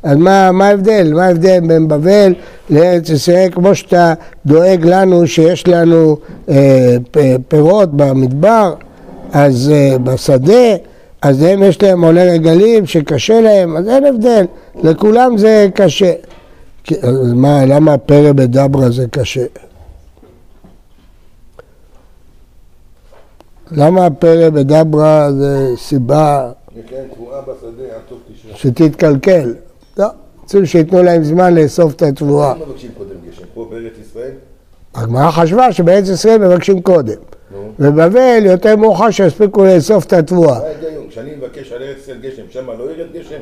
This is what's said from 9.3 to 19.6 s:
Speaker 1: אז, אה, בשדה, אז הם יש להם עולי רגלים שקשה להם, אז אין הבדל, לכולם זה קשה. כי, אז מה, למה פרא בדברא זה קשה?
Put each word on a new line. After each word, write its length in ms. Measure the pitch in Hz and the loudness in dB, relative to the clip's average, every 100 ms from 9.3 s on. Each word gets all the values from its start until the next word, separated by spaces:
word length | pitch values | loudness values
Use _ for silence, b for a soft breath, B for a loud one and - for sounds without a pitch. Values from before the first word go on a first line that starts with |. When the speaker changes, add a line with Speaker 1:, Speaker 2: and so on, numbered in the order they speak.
Speaker 1:
אז, 380 | 147 143 127 135 | 0 0 0 0
אה, 240 | 147 139 131 | 2 2 0
בשדה, 720 | 127 131 - 135 135 226 247 190 - b b b | -2 -4 0 0 2 2 2 0 -6 b b b
אז 200 | 143 135 | -2 0
הם 200 | 160 196 | 2 2
יש 200 | 196 165 | 2 2
להם 200 | 202 185 | 0 2
עולי 260 | 165 165 180 | 2 4 2
רגלים 560 | 170 160 165 214 226 175 | 2 2 2 2 2 0
שקשה 560 | 170 147 143 - 226 | -4 -2 -6 0 2
להם, 360 | 220 202 175 156 | 4 2 0 -4
אז 100 | 196 | -2
אין 160 | 254 285 | 0 0
הבדל, 400 | 247 233 233 180 B B - | 0 0 0 -2 B B -4
לכולם 540 | 160 160 208 220 254 233 | -2 0 0 2 2 2
זה 300 | 214 214 202 | 2 4 2
קשה. 400 | 196 190 143 185 - - b b b b b | 2 -2 0 -2 -2 -8 b b b b b
כי, 120 | - - | -10 -6
אז 320 | 123 135 123 | -2 -2 -2
מה, 320 | 120 139 143 135 | 0 0 2 2
למה 320 | 139 156 143 | 2 2 0
פרא 340 | - 143 147 | 2 2 4
בדברא 580 | 143 127 123 139 135 127 | 2 0 0 0 0 -2
זה 160 | 120 123 | -2 -6
קשה? 340 | 143 113 135 123 - | -6 -8 -8 -10 -12